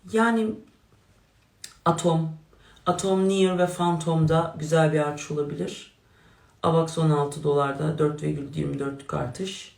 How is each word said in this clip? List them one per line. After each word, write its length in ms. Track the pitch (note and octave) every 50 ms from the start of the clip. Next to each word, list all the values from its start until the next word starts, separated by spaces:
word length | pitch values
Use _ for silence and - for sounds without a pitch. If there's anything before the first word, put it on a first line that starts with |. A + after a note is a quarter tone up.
| _ F3
Yani 400 | G#3 A3 A3+ A#3 A3+ A3+ A3 A3 - - - _ _ _ _ _ _ _ _ _ _ _ _ _ _ _ _ _ _ _ - - - - _
Atom, 440 | E3+ D#3+ - - E3+ E3 E3 E3 D#3+ - - - _ _ _ _ - - _ _
Atom, 440 | F3+ F3 - F#3+ F#3+ F#3+ F#3+ F#3+ F#3+
Near 280 | G3 F#3+ F#3+ F#3 F3+
ve 100 | F3 F3+
Phantom'da 880 | F3 - - F3 E3+ E3+ D#3+ - E3 D#3+ D#3+ D#3 D3+ D#3+ E3 F3 - - D3+
güzel 340 | D#3 D3+ E3 D#3+ D#3+ D#3 D#3
bir 60 | D#3
artış 320 | D3 D3 D3 - - -
olabilir. 680 | D3+ D3 D3 D3 D3+ - F#3 F#3 - - - - _ _ _ _ _ _ _ _ _ _ _ _ _ _ -
AVAX 340 | E3+ D#3+ E3 D#3+ D#3+ -
on 120 | E3 D#3+ D#3
altı 340 | D3 C#3+ C#3+ C#3+ - D3+ D3+
dolarda 540 | D3 C#3+ C#3+ C#3+ C#3 C3+ D3 D3+ D#3 D3+
dört 260 | - D3+ D3 D3+ - D#3
virgül 320 | D#3 D3+ C#3+ C#3 - -
yirmi 240 | D2+ - - C#2+ -
dörtlük 340 | C#3 C#3 C#3 - - - -
artış. 640 | C#2+ - - - - F#3+ F#3+ - - - - _